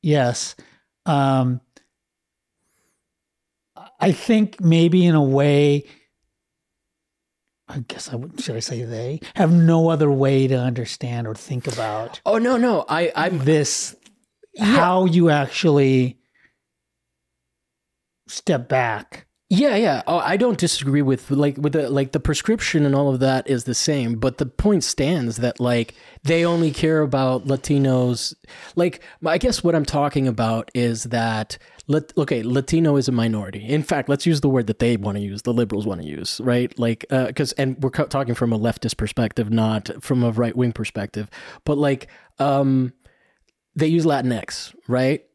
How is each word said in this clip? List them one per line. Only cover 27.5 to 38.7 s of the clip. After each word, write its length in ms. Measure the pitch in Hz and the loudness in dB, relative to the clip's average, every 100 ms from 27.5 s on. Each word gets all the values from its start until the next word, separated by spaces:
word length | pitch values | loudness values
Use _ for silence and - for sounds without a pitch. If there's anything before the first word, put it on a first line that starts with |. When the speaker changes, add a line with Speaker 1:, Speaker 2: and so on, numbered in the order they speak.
| 135 - 143 135 127 123 117 - - - - - - | -4 0 0 2 2 2 -2 -6 -12 -20 -20 -8 -2
Speaker 2:
Like, 260 | 170 - - - 165 | -2 -4 -20 -8 -2
I 120 | 170 | 0
guess 260 | 247 226 | 0 0
what 100 | 175 | 0
I'm 120 | 165 139 | 0 0
talking 420 | 147 143 143 131 | -2 0 0 -2
about 420 | 110 113 113 - | 0 -2 -2 -4
is 300 | 123 120 113 120 | -2 -2 -2 -4
that, 520 | 117 113 110 110 - - - - | -2 -2 -4 -6 -12 -20 -20 -2
Lat-, 220 | 151 151 - | -2 -2 -4
okay, 260 | 143 120 | -2 -2
Latino 540 | 113 127 135 160 160 143 | 0 -2 0 0 2 2
is 100 | 127 | 2
a 60 | |
minority. 500 | 120 113 107 98 98 110 | 0 0 -2 -6 -12 -4
In 180 | 151 | -4
fact, 260 | - 147 135 | -2 -4 -2
let's 160 | 143 175 | -2 0
use 160 | 151 | 0
the 80 | 139 | 2
word 180 | 131 107 | 0 0
that 120 | - | -2
they 180 | 120 208 | 0 0
wanna 220 | 104 143 | -2 -4
use, 220 | 143 202 | -6 -6
the 100 | - | -2
liberals 340 | 240 226 208 208 | -2 0 -2 -4
wanna 160 | 95 | -6
use, 380 | 73 73 85 - | -10 -10 -10 -6
right? 340 | 123 123 123 - | -2 0 -2 -4
Like, 280 | 117 113 - | -4 -4 -4
uh, 220 | 131 127 | -2 -2
'cause, 200 | 135 139 | -4 -6
and 280 | - 135 127 | -2 -4 -2
we're 100 | 135 | -4
co-, 160 | - 147 | -2 -4
talking 280 | 139 120 117 | -2 -4 -2
from 160 | 120 | -2
a 80 | 113 | 0
leftist 380 | 113 | -2